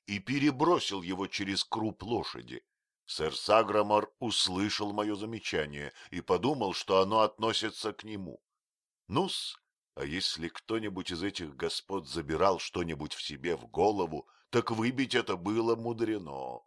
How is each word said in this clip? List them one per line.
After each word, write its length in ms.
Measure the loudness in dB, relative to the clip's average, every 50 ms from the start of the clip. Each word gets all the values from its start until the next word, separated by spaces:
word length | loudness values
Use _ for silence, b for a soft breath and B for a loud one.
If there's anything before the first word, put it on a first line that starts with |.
| b
и 120 | -6 -6 -4
перебросил 840 | -2 -2 0 4 4 4 4 4 4 4 4 4 2 0 -4 -4 -4
его 240 | -4 -2 -2 -2
через 380 | -4 -4 -4 -2 -2 0 -2 -2
круп 380 | -2 -2 -2 -2 -2 -2 -4 -4
лошади. 600 | -2 -2 -2 -2 -4 -8 -12 -12 -12 -14 -14 _ _ _ _ _ _ _ _ _
Сэр 280 | -10 -6 -2 -2 -2 -2
Саграмор 760 | -2 2 4 6 6 6 6 4 2 4 4 4 4 2 2 _ -6
услышал 720 | -4 -2 0 2 0 2 2 0 0 0 0 -2 -4 -2 -2
моё 220 | -2 0 -2 -2
замечание 800 | -4 -4 -8 -8 -8 -6 -2 0 0 -2 -2 -4 -8 -10 -10 B B B B
и 100 | B -6
подумал, 520 | -2 0 2 2 2 2 0 2 0 -2 -2
что 280 | -2 0 4 6 6
оно 200 | 6 6 6 4
относится 720 | 4 4 6 4 4 4 4 2 0 -2 -4 -2 -4 -4 -4
к 100 | -6 -10
нему. 400 | -10 -8 -8 -8 -10 -12 -14 _ _ _ _ _ _ _ _ _ _ _ _ _
Ну-с, 500 | -2 0 0 0 0 -2 -6 -6 -6 -10 -12 _ _ _ _ _ _ -8
а 100 | -6 -6
если 440 | -4 -2 -2 -2 -2 -4 -4 -6 -6
кто-нибудь 640 | -8 -8 -6 -4 -4 -2 -2 -4 -6 -6 -6 -6 -4
из 100 | -2 -2
этих 320 | -4 -4 -4 -8 -10 -8
господ 540 | -4 -4 -2 -2 -4 -6 -6 -6 -6 -6 -6
забирал 500 | -6 -6 -2 -2 2 4 4 4 4 2
что-нибудь 560 | -2 -6 -4 -4 -4 -2 -4 -6 -6 -8 -8
в 80 | -8 -10
себе 340 | -10 -8 -6 -2 -2 -2
в 100 | -2 -4
голову, 600 | -6 0 4 4 4 4 2 0 -2 -4 -8 -10 b b b b b
так 220 | 0 0 2 2 0
выбить 420 | 0 0 0 0 0 -2 2 2
это 220 | 2 2 2 -2
было 400 | -2 0 0 0 2 4 2 2
мудрено. 840 | 0 0 -4 -2 -2 -2 -2 -2 -2 -4 -8 -8 -8 -8 -8 -10 -12 _